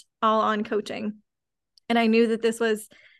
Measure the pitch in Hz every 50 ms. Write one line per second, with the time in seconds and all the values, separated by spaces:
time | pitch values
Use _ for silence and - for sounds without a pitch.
0 | - _ _ - 226 220 220 220 214 214 214 208 226 - 220 208 214 - - -
1 | 214 214 214 - _ _ _ _ _ _ _ _ _ _ _ _ _ - 233 233
2 | 226 220 226 226 233 220 226 220 233 226 220 226 233 220 214 208 - - - -
3 | - - _